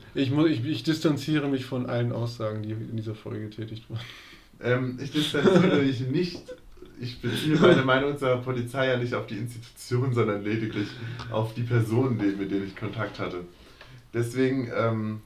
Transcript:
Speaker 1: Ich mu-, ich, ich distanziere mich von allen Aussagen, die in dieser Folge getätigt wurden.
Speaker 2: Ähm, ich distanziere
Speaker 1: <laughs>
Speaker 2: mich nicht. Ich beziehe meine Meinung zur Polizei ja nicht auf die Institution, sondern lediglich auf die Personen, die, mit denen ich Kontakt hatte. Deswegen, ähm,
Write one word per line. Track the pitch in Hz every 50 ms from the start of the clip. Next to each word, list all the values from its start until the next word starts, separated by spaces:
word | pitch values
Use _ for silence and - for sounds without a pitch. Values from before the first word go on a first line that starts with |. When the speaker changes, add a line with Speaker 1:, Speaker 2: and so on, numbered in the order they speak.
| - - -
Speaker 1:
Ich | 131 139 120
mu-, | 139 151 160 165
ich, | 147 120 117
ich | 151 151 123 -
distanziere | 160 156 156 - 165 147 123 - - 156 151 143 143
mich | 139 131 -
von | - 131 127 127
allen | 123 123 120 120 120
Aussagen, | 120 113 117 117 - - 113 107 107 107 104
die | 107
in | 110 110 117 123 113 110
dieser | 107 113 107
Folge | - - 110 110 107 107 107
getätigt | 107 - 110 113 113 113 - -
wurden. | 113 113 - - - - - - - - - - - -
Speaker 2:
Ähm, | - 117 127 127 131 123 120 -
ich | 147 151
distanziere | - 151 151 - - 147 165 190 190 170 - 175 156 143
Speaker 1:
<laughs> | 139
Speaker 2:
mich | 135 127 117
nicht. | 131 127 135 165 185 175 - - - - - - - - - - - - - -
Ich | 120 120 - -
beziehe | - 120 113 - - 156 151 151
meine | - 180 165 131 127
Meinung | 131 127 131 139 143 143 143
zur | 139 127 127 123
Polizei | 120 127 123 120 117 117 - 139 131 131
ja | 127 120
nicht | 123 117 120
auf | 104 104 -
die | 110 101
Institution, | 117 120 117 113 - - - - - - 123 123 131 135 117
sondern | 120 110 107 101 101 101
lediglich | 104 110 113 113 98 - 101 104 - - - - - - - - -
auf | - 107 110 - -
die | 123 120
Personen, | - 120 117 104 - 110 117 135 131 117 101
die, | 101 98 95
mit | 98 98 87
denen | 95 98 98 95
ich | -
Kontakt | - 107 101 - 110 107 - - -
hatte. | 98 90 87 87 87 - - - - - - - - - - - - - -
Deswegen, | 117 117 117 120 127 131 131 131 135 123 113 -
ähm, | 104 113 113 113 110 110 107 107 107 -